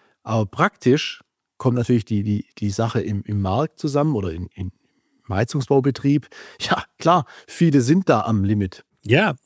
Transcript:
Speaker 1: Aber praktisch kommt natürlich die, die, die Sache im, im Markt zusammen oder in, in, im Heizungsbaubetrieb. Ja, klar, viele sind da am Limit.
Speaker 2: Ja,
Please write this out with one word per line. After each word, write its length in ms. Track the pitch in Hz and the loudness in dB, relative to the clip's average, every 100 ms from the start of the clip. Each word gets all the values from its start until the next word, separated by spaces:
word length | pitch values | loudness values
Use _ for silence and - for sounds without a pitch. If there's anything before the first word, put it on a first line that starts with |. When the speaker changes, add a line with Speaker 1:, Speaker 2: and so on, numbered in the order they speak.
| _ _ | _ _
Speaker 1:
Aber 220 | 113 113 104 | -4 -2 -2
praktisch 760 | - 190 - 127 147 - - _ _ _ - | -2 -2 0 2 2 0 -12 _ _ _ -4
kommt 180 | 127 120 | -2 0
natürlich 300 | 113 120 - | 0 0 0
die, 180 | 104 | -2
die, 220 | 107 104 - - | 0 -2 -4 -6
die 100 | 104 | -4
Sache 320 | 95 113 117 | -2 -2 -2
im, 220 | 107 101 | -4 -6
im 180 | - 101 | -4 -2
Markt 360 | 95 107 160 - | -2 -2 -4 -6
zusammen 380 | 147 143 156 117 | -4 0 0 -2
oder 160 | 92 | -4
in, 160 | 82 87 | -8 -10
in, 180 | - 92 - _ _ _ _ - | -10 -12 -12 _ _ _ _ -6
im 80 | 95 | -2
Heizungsbaubetrieb. 960 | 120 143 123 139 135 - 139 143 - - - - | -2 -4 0 2 2 0 0 0 -2 -16 -20 -12
Ja, 240 | - - - _ | -4 -4 -6 _
klar, 280 | 165 175 - - - | 2 2 0 -12 -14
viele 360 | - 170 139 | 0 4 4
sind 260 | 120 185 185 | 4 2 4
da 140 | 117 | 2
am 240 | 107 107 98 | 2 0 2
Limit. 400 | 104 95 - _ _ | 0 -2 -8 _ _
Speaker 2:
Ja, 320 | 104 139 208 131 | 0 2 2 -2